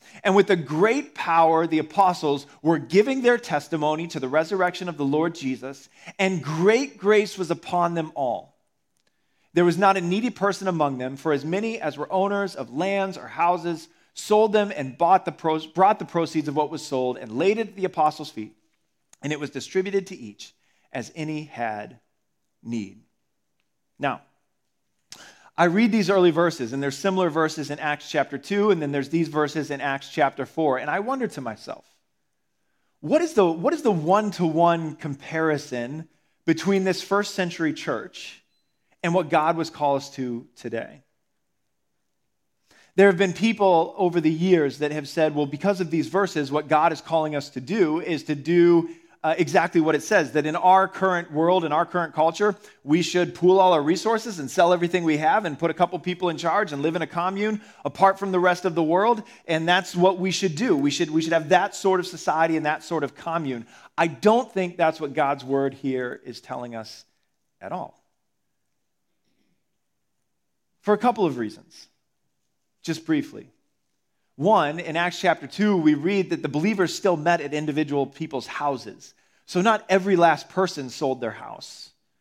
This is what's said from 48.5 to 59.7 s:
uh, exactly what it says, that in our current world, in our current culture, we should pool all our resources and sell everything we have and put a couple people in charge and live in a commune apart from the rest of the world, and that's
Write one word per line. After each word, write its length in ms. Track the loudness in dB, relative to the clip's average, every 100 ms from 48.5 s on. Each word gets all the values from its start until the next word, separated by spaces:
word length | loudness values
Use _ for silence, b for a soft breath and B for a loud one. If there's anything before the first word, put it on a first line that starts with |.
| 6 8 6 2 B B B
uh, 100 | -2 0
exactly 420 | 0 0 0 0
what 160 | 2 0
it 80 |
says, 300 | 0 0 0
that 120 | -2 -2
in 120 | 0
our 320 | 4 4 2
current 420 | -2 -2 -2 -4
world, 320 | -2 2 2
in 80 | 0
our 140 | -2 -2
current 280 | -4 -4
culture, 400 | 0 0 0 -2 -2 B B
we 180 | 0 0
should 320 | 2 0 -2
pool 280 | 2 4 6
all 100 | 6
our 100 | 4
resources 580 | 2 0 0 -2 -4 -10
and 120 | -4
sell 220 | 2 4
everything 320 | 4 2 0 0
we 120 | 0
have 280 | 2 0 -2
and 120 | -4
put 140 | -4
a 20 |
couple 240 | 0 -2 -2
people 280 | -6 -4 -2
in 100 | -2
charge 360 | -2 -2 -2
and 80 | -2
live 160 | -2 -2
in 40 |
a 60 | -4
commune 540 | -4 -4 -2 -2 -4 B B -10
apart 340 | 2 2 2
from 140 | -2
the 60 | 0
rest 260 | 2 2 0
of 100 | 0
the 80 |
world, 400 | 0 2 2 0 B B -4
and 200 | -2
that's 260 | 2